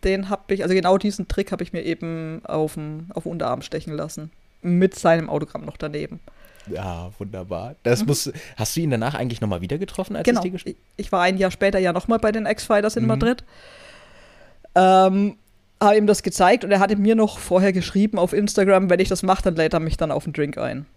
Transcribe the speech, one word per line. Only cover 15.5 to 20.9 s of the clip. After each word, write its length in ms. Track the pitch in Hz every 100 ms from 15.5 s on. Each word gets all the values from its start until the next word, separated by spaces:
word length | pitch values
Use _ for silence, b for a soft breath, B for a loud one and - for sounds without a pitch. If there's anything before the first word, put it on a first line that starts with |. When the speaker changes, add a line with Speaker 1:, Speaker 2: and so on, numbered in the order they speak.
| _ _ _
Speaker 1:
hab 140 | 208
ihm 140 | 214 208
das 160 | 202
gezeigt 400 | - - 185 233
und 80 | -
er 80 | 196
hatte 160 | 196 208
mir 180 | 208
noch 240 | 226 214 -
vorher 340 | - 180 196
geschrieben 460 | 185 170 196 214 208
auf 140 | 180
Instagram, 580 | - 208 - 196 190 190
wenn 80 | 180
ich 100 | 190
das 140 | 185
mach, 180 | 190 196
dann 120 | 196
lädt 200 | 165 160
er 40 | 165
mich 180 | 160 -
dann 140 | 160
auf 140 | 143
einen 80 | 160
Drink 260 | 147 147 -
ein. 280 | 127 127 151